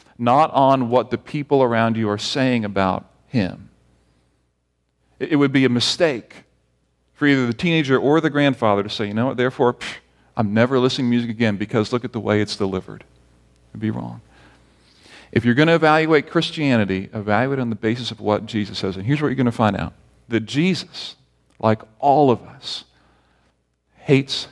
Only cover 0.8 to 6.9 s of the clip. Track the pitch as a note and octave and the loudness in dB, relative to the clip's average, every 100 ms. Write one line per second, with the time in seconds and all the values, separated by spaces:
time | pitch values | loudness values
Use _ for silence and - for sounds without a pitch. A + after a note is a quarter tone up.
0.8 | A#2+ B2 A2+ A#2+ - D3+ C#3 C#3+ B2+ A#2 | 2 0 0 -4 -6 -8 0 2 2 2
1.8 | A2+ A2 G#2+ G#2 - C#3 C3 A#2+ G#2+ G2+ | 0 0 -2 -2 -4 -2 0 0 -2 -2
2.8 | F#2+ G2 - _ _ B2+ F#2 G2+ G2+ _ | 0 -2 -8 _ _ -2 -2 -6 -20 _
3.8 | _ _ _ _ _ _ _ _ _ _ | _ _ _ _ _ _ _ _ _ _
4.8 | _ _ _ - - D3+ C#3 C3+ C3 A#2+ | _ _ _ -10 -2 0 2 2 2 2
5.8 | - - E3+ A#2+ - - _ _ _ _ | -2 0 0 -2 -10 -20 _ _ _ _
6.8 | _ | _